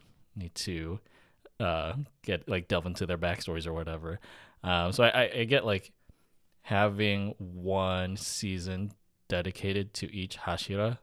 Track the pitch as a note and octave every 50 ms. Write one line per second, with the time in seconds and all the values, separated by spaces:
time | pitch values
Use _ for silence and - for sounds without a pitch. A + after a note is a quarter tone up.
0 | - - - _ - _ - G#2 F2+ E2+ - - - G2+ F2 E2 D#2+ D#2+ F2+ G2+
1 | - _ - - - _ _ _ - - _ - A2 F2 E2 D#2+ D#2+ D#2+ G2+ C#3
2 | C#3+ - _ _ - - F#2+ E2 - - G#2 F#2 F2 - G2+ F2 E2 F2+ E2+ -
3 | F#2+ E2+ F2+ E2 F2 F2 F2 - - - E2 E2 D#2+ E2 D#2+ E2 E2 E2 D#2+ D#2+
4 | D#2+ E2 E2+ - - - - - - - - _ - F#2 F2+ F2 F2 F2+ F#2 -
5 | A#2+ A#2 - B2+ B2 F#2 G#2 B2 A#2 A2+ C#3 C3+ F2+ A2+ G2+ F#2 - - - _
6 | _ - - _ _ _ _ _ _ _ _ _ - - G#2+ G2 G#2 G#2 G2+ G2+
7 | G#2+ G#2 G2+ G2+ G2 G#2 - - G2 F2+ F2+ F2+ F2+ F#2+ F#2+ F#2+ F#2+ F#2 F#2 F#2
8 | F#2 F#2 F#2+ G#2+ - - - - G#2+ G2 F#2+ F2+ E2+ F#2+ F#2 F#2 G2+ G2+ - _
9 | _ _ _ _ _ - F#2+ F2+ F2 F#2+ - - - G2 G2 G2+ G2 G2+ - -
10 | G2+ - - G2+ F#2 F#2 - - - F#2 F2 E2 - - G2 G2+ G#2+ A2+ A#2+ -